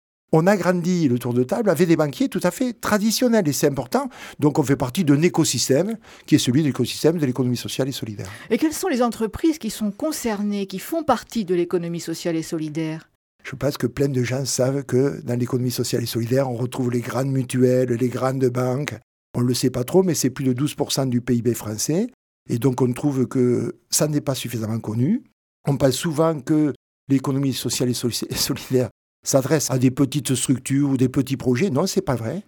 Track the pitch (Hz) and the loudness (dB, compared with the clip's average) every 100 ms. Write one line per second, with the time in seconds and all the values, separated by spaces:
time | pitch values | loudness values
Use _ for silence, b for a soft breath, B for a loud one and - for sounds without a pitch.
0 | _ _ _ 160 175 208 170 180 165 180 | _ _ _ 4 4 4 2 0 0 2
1 | 151 120 120 120 127 202 208 156 175 160 | 2 2 0 0 0 0 2 4 4 4
2 | 151 - 269 185 180 - 254 - - 214 | 2 0 -2 0 -2 0 -4 -4 -2 2
3 | 214 202 247 226 151 135 147 139 123 254 | 2 2 4 4 2 2 0 0 -2 -2
4 | 277 B B - 147 143 131 135 127 185 | -2 B B 0 2 2 2 0 0 0
5 | 156 143 175 175 156 117 - 135 196 226 | 4 4 4 2 0 0 2 2 2 -4
6 | B B - 139 - 135 151 120 117 - | B B 2 2 4 2 2 0 -2 0
7 | 147 170 143 127 127 120 101 - 135 127 | 0 2 0 0 -2 -2 -4 -4 -4 -4
8 | 107 104 - B B 240 311 302 370 254 | -10 -10 -12 B B 0 0 -2 -2 0
9 | 240 220 226 - 330 302 220 - 208 190 | 0 0 -4 0 0 0 -6 -4 -4 -2
10 | 311 302 233 202 208 202 196 185 - 330 | -4 -2 -4 -2 -2 -2 -4 -8 -6 -2
11 | 311 226 - 233 175 180 175 185 170 170 | 2 0 0 -6 0 0 0 -2 -2 -6
12 | 165 165 175 165 160 165 156 151 160 160 | -6 -6 -4 -4 -4 -6 -6 -4 -6 -8
13 | - _ _ _ - 131 135 - 127 - | -12 _ _ _ -16 -4 -4 -2 -4 0
14 | 143 127 120 131 131 - 131 139 135 123 | 0 0 0 -2 -2 0 0 0 0 2
15 | 139 - 127 123 123 127 123 123 117 120 | 2 0 -4 -2 -2 -2 -2 -2 -2 -2
16 | 117 117 117 131 135 120 127 131 123 123 | -2 -4 0 0 0 -4 -4 -2 -2 -2
17 | 120 120 139 135 127 127 127 127 127 120 | -2 -2 0 -2 0 2 4 4 2 0
18 | 127 123 131 135 131 123 127 127 147 107 | -2 0 -2 0 0 0 -2 -2 -4 -8
19 | - _ _ 123 123 120 131 123 123 180 | -14 _ _ -2 0 2 0 0 2 2
20 | 190 147 135 - 131 123 143 - 135 - | 4 2 -2 0 0 0 -2 -2 -2 -2
21 | 135 123 123 120 120 110 107 107 - 160 | 0 0 0 0 2 -2 -4 -4 -2 -2
22 | 240 - _ _ - 123 139 127 123 123 | -2 -8 _ _ -6 0 0 2 0 2
23 | 147 135 117 135 123 113 117 - _ - | 0 0 0 2 2 2 -2 -8 _ -2
24 | 151 147 - 131 - 113 107 113 107 113 | 0 0 -2 -4 -6 -6 -4 -4 -4 0
25 | 131 247 - _ _ _ - 135 139 127 | 0 0 -4 _ _ _ -2 2 2 2
26 | 175 143 160 156 123 151 151 123 _ _ | -2 0 0 0 0 2 2 -2 _ _
27 | - 135 143 135 139 120 127 - 127 117 | 0 0 2 0 0 -2 -4 0 0 0
28 | 123 - - - - 143 - 127 113 - | -2 -4 -6 -4 -2 -4 0 0 0 -6
29 | _ _ - 180 123 156 - 131 127 131 | _ _ 0 0 2 0 0 2 2 4
30 | 139 147 123 127 - 131 - 139 143 135 | 0 0 -2 -2 0 -2 0 0 2 2
31 | 127 143 127 127 127 123 196 135 190 - | 2 0 -2 -2 0 2 2 0 0 0
32 | 170 120 113 170 | 0 -2 -4 -8